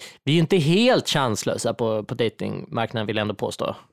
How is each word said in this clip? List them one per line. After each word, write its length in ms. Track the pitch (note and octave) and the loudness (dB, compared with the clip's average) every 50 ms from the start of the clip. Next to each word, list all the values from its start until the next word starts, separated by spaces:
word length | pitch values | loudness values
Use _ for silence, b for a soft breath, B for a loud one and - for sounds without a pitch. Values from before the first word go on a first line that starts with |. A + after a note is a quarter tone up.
| B B B B B | B B B B B
vi 80 | C#3 D3+ | 2 2
är 20 | |
ju 60 | E3+ | 4
inte 160 | D#3+ - F#3+ | 4 4 4
helt 520 | F#3 C#3 D3+ E3+ G3+ A#3+ B3+ A#3+ D#3+ - - | 4 4 4 4 4 6 6 4 4 2 0
chanslösa 680 | - D3+ C3+ A#2+ G#2 - - - - - - A#2 A2+ | 0 0 0 0 0 -2 -2 -2 -2 -2 -2 -2 -2
på, 300 | - A#2+ A2+ A2 G#2+ G#2 | -2 -2 0 0 -2 -4
på 100 | - B2+ | -4 -4
datingmarknaden, 920 | A#2 A#2 G#2+ - - G2 G#2 G2+ F#2+ - - - A#2+ A2+ - - A2+ G#2+ | -2 -2 -2 -2 -4 -6 -6 -6 -8 -10 -8 -4 -4 -4 -2 -4 -4 -4
vill 100 | A2 A2 | -2 -2
jag 60 | G#2+ G#2 | -2 -2
ändå 120 | G#2+ G2+ | -2 -4
påstå. 420 | - A2+ G#2+ G#2 - - - - - - _ | -4 -6 -6 -4 -4 -6 -6 -6 -8 -12 _